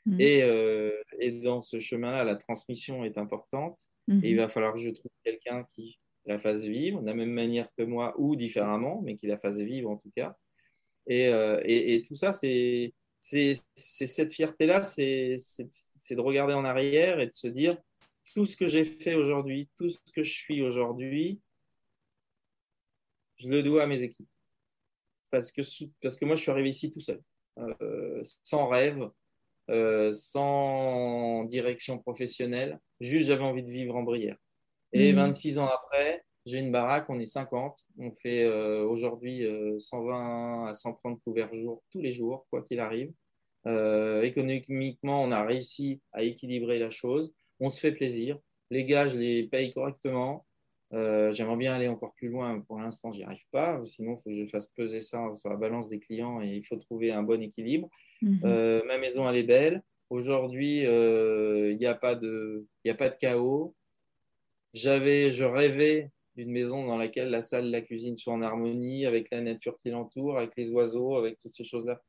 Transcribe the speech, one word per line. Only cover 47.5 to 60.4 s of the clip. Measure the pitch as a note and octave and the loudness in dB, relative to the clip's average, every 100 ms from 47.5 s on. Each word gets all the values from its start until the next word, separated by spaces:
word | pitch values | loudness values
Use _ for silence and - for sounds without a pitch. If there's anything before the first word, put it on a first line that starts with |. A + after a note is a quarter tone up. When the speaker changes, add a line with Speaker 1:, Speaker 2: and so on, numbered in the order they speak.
| _ | _
Speaker 2:
On | C3 | -4
se | - | 0
fait | D#3 | -2
plaisir. | D3 C3+ A#2 B2 C#3+ _ _ _ | 0 -2 -2 -4 -6 _ _ _
Les | B2+ | -4
gars, | C3 C#3+ C#3+ | 2 2 4
je | B2 | 0
les | A#2+ A#2+ | 0 0
paye | A2 C3 C3 | 0 -2 -2
correctement. | C3 C#3 C3+ C3+ B2+ B2+ D3 - _ _ _ _ | -4 -6 -4 -4 -2 -4 -6 -14 _ _ _ _
Euh, | A2 A2 G#2+ G#2+ | -4 0 2 2
j'aimerais | G#2+ A2+ A#2 | 0 -2 0
bien | C3 B2+ | 0 0
aller | B2 | 0
encore | A2+ B2 - | -2 -8 -10
plus | A#2+ | -8
loin. | B2 B2 A2 | -6 -4 -6
Pour | G#2 A2 | -8 -10
l'instant, | A2 A2 A#2 | -10 -10 -10
j'y | G2+ | -10
arrive | F#2+ F#2+ _ | -12 -14 _
pas. | C#3 E3 D3 A2+ | -2 0 -2 -6
Sinon, | - A2+ A#2+ | -8 -6 -6
il | |
faut | G#2+ | -6
que | G#2 | -6
je | G#2 | -4
fasse | G#2 - | -6 -6
peser | - A2+ A2+ | -6 -6 -6
ça | A2 A#2+ A2+ G#2 | -8 -6 -6 -8
sur | G2+ | -8
la | G2+ | -4
balance | A2 A#2+ A2 | -2 -4 -6
des | A2 | -10
clients | - A2+ A#2+ A#2 | -8 -6 -4 -4
et | G#2 G2+ | -6 -6
il | - | -8
faut | A2+ | -10
trouver | - A#2 A2+ | -8 -2 0
un | G#2+ | 0
bon | G#2+ A2+ | 0 0
équilibre. | G#2+ - A2+ D#3 F3 _ _ _ | -2 -8 -2 -2 -4 _ _ _
Speaker 1:
Mhm. | G#3 G3 | 2 4
Speaker 2:
Euh, | - A2+ A2+ A2+ A#2 | 4 4 4 2 2
ma | C3 | -2
maison, | C3 B2+ B2+ | 0 0 2
elle | B2 | 2
est | |
belle. | A#2 B2 D#3 F#3 - _ _ | 6 6 6 2 -4 _ _
Aujourd'hui, | B2 B2 C3+ | -4 0 0